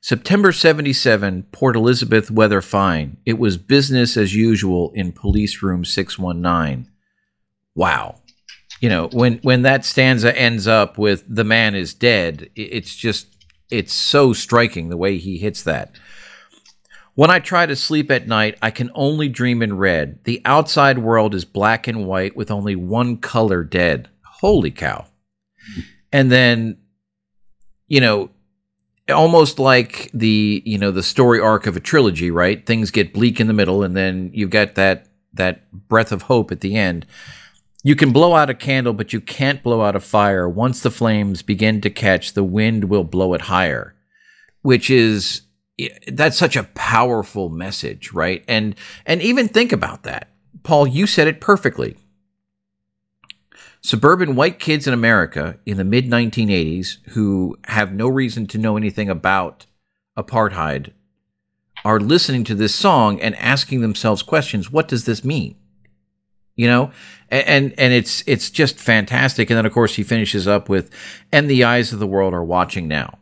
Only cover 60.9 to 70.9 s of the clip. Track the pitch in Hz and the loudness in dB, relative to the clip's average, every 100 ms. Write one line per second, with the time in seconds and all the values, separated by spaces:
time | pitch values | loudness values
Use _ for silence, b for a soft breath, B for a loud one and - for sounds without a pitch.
60.9 | _ _ _ _ _ _ _ _ - 104 | _ _ _ _ _ _ _ _ -10 -2
61.9 | 110 104 170 - 131 113 104 107 - 202 | 0 2 2 2 -2 -4 -2 -2 0 2
62.9 | 156 110 101 110 - 120 135 - 131 113 | 4 2 0 -6 -4 -2 -2 -2 -2 -2
63.9 | 101 113 101 - 156 143 107 90 151 156 | -2 -2 -2 0 -2 -2 -6 -2 -2 -2
64.9 | 120 117 110 131 151 82 - _ _ _ | -4 -2 -4 -4 -4 -6 -12 _ _ _
65.9 | _ _ _ _ _ _ - 120 123 135 | _ _ _ _ _ _ -2 2 2 0
66.9 | B B B B 127 - 143 139 - 127 | B B B B -2 2 2 2 0 2
67.9 | 123 104 - - 127 - - 139 - - | 4 2 -6 -2 -2 -2 0 0 0 2
68.9 | 110 98 123 131 - 110 117 110 120 113 | 2 2 0 0 0 0 2 2 2 0
69.9 | - 101 117 104 104 95 101 - 98 87 | -2 -2 -2 -2 -2 0 0 0 -2 -2